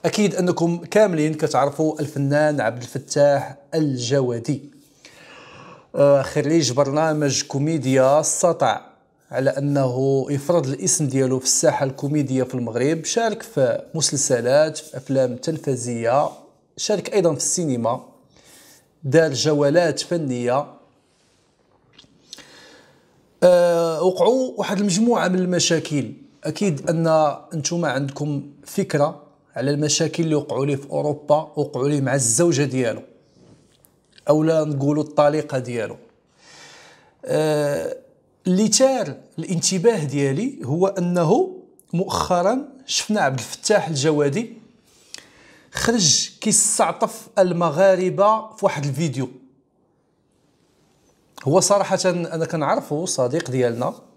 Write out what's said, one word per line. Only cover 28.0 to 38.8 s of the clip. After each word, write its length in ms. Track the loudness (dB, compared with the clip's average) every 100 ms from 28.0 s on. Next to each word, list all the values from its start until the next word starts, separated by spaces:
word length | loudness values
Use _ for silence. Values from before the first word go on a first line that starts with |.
| -4 -6 -6 -6 -8 -20 -8
فكرة 580 | -4 -2 0 0 -2 -20 _ _ -6
على 160 | -4
المشاكل 520 | -2 -2 0 -2 -2
اللي 120 | -2 -2
وقعوا 300 | -2 -4 -2
ليه 100 | -4
في 140 | -4
أوروبا، 640 | -4 -4 -6 2 0 0 -6
وقعوا 340 | -4 -2 0
ليه 120 | 0
مع 140 | 0 0
الزوجة 480 | 0 2 2 2
ديالو، 380 | 0 0 -2 -4 -12 _ _ _ -20 -20 _ _ _ _ _ -12 0
أو 140 | 2
لا 200 | 4 2
نقولوا 400 | 0 0 0 0
الطليقة 560 | -2 2 2 2 -4 -6
ديالو. 380 | -6 -6 -6 -10 _ _ _ _ -20 -20 -20 -20 -20 -20 _ _ -4
آه، 720 | 0 0 0 0 -2 -6 -10 _ _ _ _ 0
اللي 200 | 2 2
تار 480 | 4